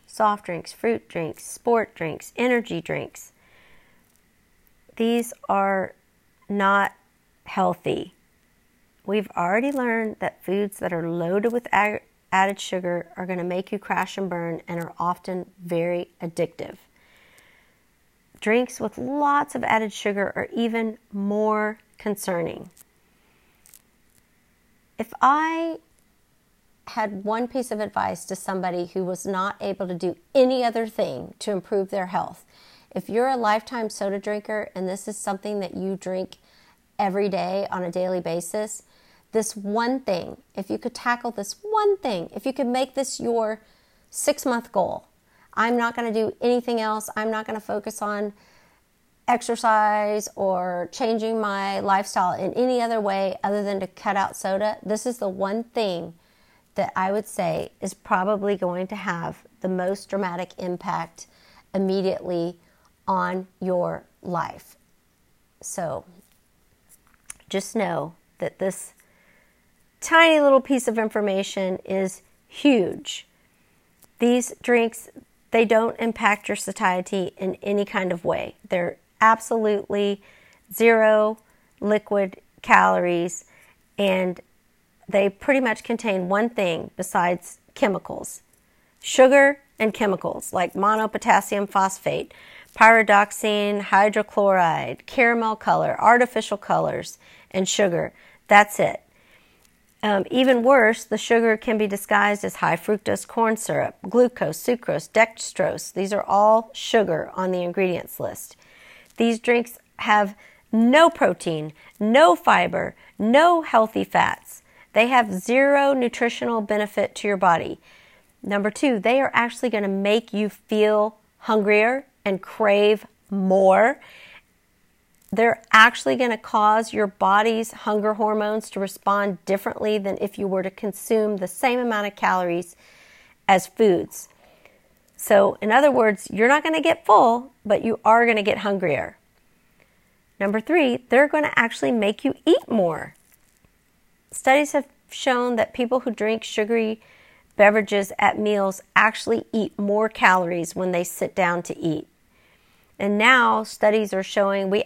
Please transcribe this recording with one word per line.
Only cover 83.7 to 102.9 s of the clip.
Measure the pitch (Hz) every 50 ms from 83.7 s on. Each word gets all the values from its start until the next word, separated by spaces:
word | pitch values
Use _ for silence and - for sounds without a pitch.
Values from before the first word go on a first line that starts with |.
| _ _ _ _ _ 208
and | 202 190 185 185 185 185 175 - - _ _ _ _ _ _ _ _ _ _ _ _ -
they | 196 196 202 196
pretty | 196 _ - 294 269 269
much | 254 226 214 -
contain | - - 233 - - 220 190 190 180 180
one | 196 208 233 233
thing | 240 214 190 175 165 - - - -
besides | - 180 - - 190 175 175 180 - - - - - _ _ -
chemicals. | - - 208 185 175 - - - - - - - - _ _ _ _ _ _ _ _ _ _ _ _
Sugar | - - - 269 254 262 277 277 277 277 285 - _ _ _ -
and | 220 214
chemicals | - - 220 202 190 - - - - - - -
like | 202 190 175 - -
monopotassium | 185 196 214 220 220 220 214 - 202 - 233 185 196 - - 208 202 202
phosphate, | - - 196 190 190 - - - 151 147 - - - - - - - - - - - -
pyridoxine, | - 220 226 226 220 208 214 202 202 208 208 - - 233 214 208 208 202 208 208 202
hydrochloride, | 190 - 208 196 208 214 - 220 208 - - 214 202 196 190 185 170 165 151 143 135 120 - - _
caramel | - - 269 233 233 233 233 226 220 214
color, | - - 214 - 160 156 151 - -
artificial | - 220 240 240 247 240 - 220 - - 208
colors, | 190 - - 170 160 160 156 165 160 160 - - - _ - - - _ _
and | - 190 190 -
sugar. | - 220 202 180 170 156 - - - _ - - _ _ _
That's | - 208 208 208 208 - -
it. | 175 - - - _ _ _ _ _ _ _ _ _ _ _ _ _ _ _ _ _ _ _ _
Um, | - 214 202 190 180 -
even | - 254 254 269 254 240
worse, | 226 262 277 254 214 220 226 -
the | - - 220 214
sugar | - - 233 233 233 226 220
can | 220 - 247 220
be | 208 214 196
disguised | 196 202 - - 208 202 202 208 208 202 -
as | 185 -
high | - 175 160 165
fructose | - - 208